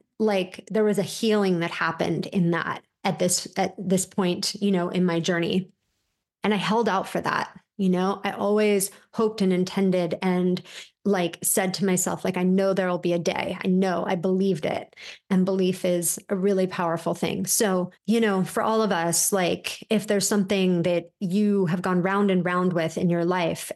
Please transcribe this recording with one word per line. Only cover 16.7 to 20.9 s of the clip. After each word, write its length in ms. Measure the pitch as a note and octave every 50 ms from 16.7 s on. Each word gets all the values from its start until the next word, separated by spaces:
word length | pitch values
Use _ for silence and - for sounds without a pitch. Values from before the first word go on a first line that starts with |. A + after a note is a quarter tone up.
| F#3 - F3+ E3 E3 E3+ - E3+ F3
thing. 320 | - - E3+ - F#3+ F#3+
So, 460 | F#3 - - A3+ G3+ F#3+ F3+ F3+ F3+ - _ _
you 160 | - A3 A#3
know, 240 | A3+ G#3 G3 F#3+ F#3
for 200 | F#3 - - -
all 180 | G#3+ A3 A3
of 80 | A3+ G3+
us, 420 | G3 E3+ E3 E3+ E3 - - -
like, 540 | G3+ F#3+ F3+ E3 F3+ F#3 - - - - - -
if 180 | A3 G#3 G#3 -
there's 180 | G#3 G3+ F#3+
something 560 | - A3 G#3 F#3+ F#3+ G#3 G3 F#3+ F#3 F3+ E3+
that 300 | E3+ F3+